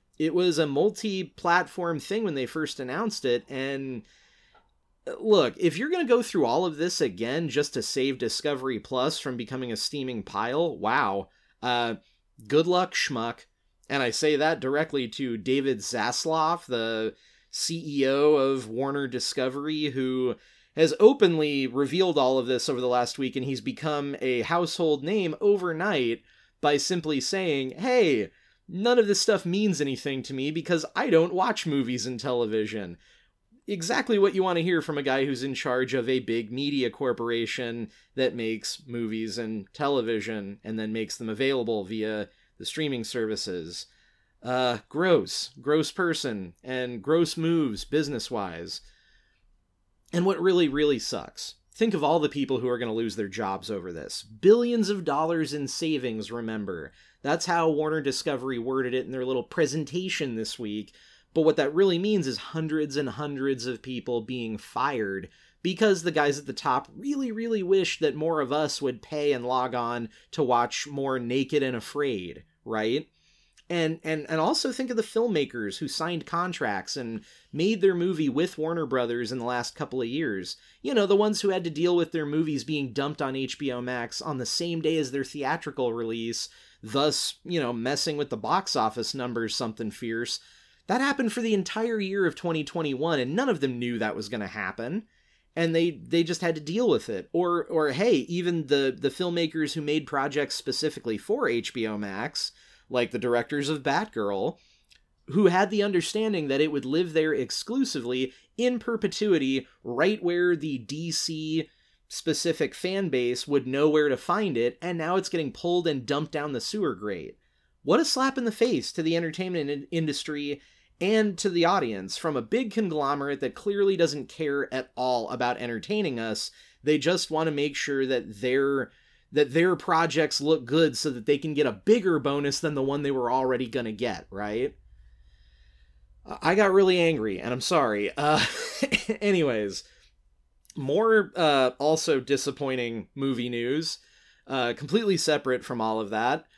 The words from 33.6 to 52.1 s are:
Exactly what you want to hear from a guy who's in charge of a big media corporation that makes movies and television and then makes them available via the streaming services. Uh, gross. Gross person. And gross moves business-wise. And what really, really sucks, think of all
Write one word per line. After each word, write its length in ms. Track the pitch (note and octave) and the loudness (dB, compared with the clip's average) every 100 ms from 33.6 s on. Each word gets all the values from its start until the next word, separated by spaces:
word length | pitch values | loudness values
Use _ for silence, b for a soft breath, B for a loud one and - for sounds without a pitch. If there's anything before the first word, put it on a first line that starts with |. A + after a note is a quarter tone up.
| - | -8
Exactly 500 | G3 E3 - - G#3+ | -6 -2 -2 2 4
what 160 | G3 | 4
you 80 | F#3 | 4
want 140 | F#3 E3+ | 2 2
to 60 | |
hear 180 | E3+ E3+ | 2 0
from 160 | D3 D3 | 0 -2
a 60 | |
guy 240 | C#3 C3+ C#3 | 0 2 2
who's 180 | B2 | -2
in 100 | C#3 | -4
charge 380 | B2 C#3 B2+ B2+ | -4 -2 0 0
of 160 | C3 A#2 | 0 0
a 120 | C3 | 0
big 300 | B2 A2+ G#2+ | 0 -2 -2
media 400 | B2 C#3+ C#3+ A#2+ | -4 -2 0 -2
corporation 1000 | - C3 A#2 A#2 A#2 A2+ - A#2+ A#2 A2 b b | -2 -2 -2 -2 -2 -2 -4 -6 -6 -10 b b
that 200 | - C3 | 0 0
makes 480 | A#2+ A2+ A2 - - C3+ | 0 -4 -4 -6 -10 -10
movies 500 | A#2+ A2+ A2 A2+ G#2+ | -6 -4 -4 -6 -6
and 300 | A2+ A2 G2 | -6 -6 -10
television 840 | - C#3+ C#3 A2+ A2+ G2+ A2 G2 G2+ | -4 0 0 0 -2 -2 -6 -8 -12
and 140 | - A2 | -8 -6
then 140 | G#2+ | -4
makes 260 | A2 A2 - | -4 -6 -6
them 100 | A2+ | -6
available 560 | G#2+ C3+ C3+ A2+ G#2+ | -2 0 0 0 -2
via 440 | F#2 A2 G#2+ G#2+ G2+ b b b | -2 -4 -2 -4 -6 b b b
the 80 | - | -10
streaming 380 | - D3+ B2+ | -4 -4 -4
services. 800 | A2 B2 A2 G#2+ - F2+ E2 F2+ - b b b b b | -4 -4 -2 -4 -4 -6 -8 -12 -14 b b b b b
Uh, 360 | A#2+ B2+ B2 A2+ - | -4 0 0 -2 -6
gross. 640 | D3 F#3 D#3 F2+ - - - | -2 4 4 2 -6 -8 -8
Gross 320 | B2 D#3 D3+ | 0 2 2
person. 640 | - F3 D#3 C#3 G#2 F2+ E2+ | 0 -2 0 -4 -6 -8 -14
And 360 | B2+ B2+ B2+ A#2+ | -8 -6 -4 -6
gross 360 | C3+ E3 E3 - | 0 2 2 0
moves 480 | D#3+ E3+ C#3 G2+ | 0 2 0 -2
business-wise. 960 | - D3 D3 B2+ - A#2 F#2+ E2 F2 - b b b b b b _ _ _ _ _ _ _ | -2 -2 0 -4 -6 -4 -6 -8 -10 -12 b b b b b b _ _ _ _ _ _ _
And 140 | E3+ F#3 | 0 2
what 160 | F#3 | 2
really, 240 | F#3 F3+ D#3 | 4 6 4
really 320 | C#3 D3 B2 | 4 4 4
sucks, 560 | - G#2+ - - - - _ | 0 -6 -8 -12 -14 -14 _
think 220 | - A3+ | 0 2
of 80 | F#3 | 2
all 160 | C#3+ | 4